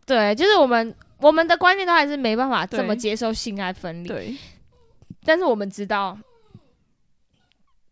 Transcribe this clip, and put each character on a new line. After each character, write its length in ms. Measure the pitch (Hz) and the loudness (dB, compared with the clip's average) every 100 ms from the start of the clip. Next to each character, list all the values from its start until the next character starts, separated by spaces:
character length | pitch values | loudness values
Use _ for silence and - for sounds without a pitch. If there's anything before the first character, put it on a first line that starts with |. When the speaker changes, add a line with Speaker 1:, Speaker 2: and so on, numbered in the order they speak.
Speaker 1:
对， 300 | - 247 208 | 0 2 2
就 100 | 214 381 | 2 4
是 100 | 403 | 6
我 100 | 262 | 4
们， 300 | 233 226 - _ - | 2 0 -10 _ 2
我 120 | 294 | 4
们 160 | 311 330 | 4 2
的 80 | 339 | 4
观 200 | 359 392 | 4 2
念 100 | 359 | 2
都 80 | |
还 140 | 330 285 | 2 2
是 100 | 294 | -2
没 180 | 240 220 | -2 -2
办 140 | 269 | -2
法 160 | 214 185 | -2 -2
这 160 | 233 | -4
么 140 | 226 226 | -4 -4
Speaker 2:
对。 20 | |
Speaker 1:
接 180 | 220 214 | -4 -4
受 160 | 226 | -4
性 300 | 220 240 202 | -4 -8 -8
爱 100 | 185 | -8
分 320 | 185 180 170 | -8 -12 -12
离。 40 | 175 | -10
Speaker 2:
对。 280 | 160 90 269 - - _ _ _ _ - - | -10 -10 -14 -18 -20 _ _ _ _ -20 -8
Speaker 1:
但 140 | 302 330 | 0 0
是 60 | |
我 100 | 339 | 2
们 160 | 220 196 | -2 -4
知 160 | 196 202 | -10 -6
道， 320 | 202 196 202 _ 466 _ - _ _ _ _ _ _ _ _ _ _ _ _ _ | -4 -4 -10 _ _ _ -20 _ _ _ _ _ _ _ _ _ _ _ _ _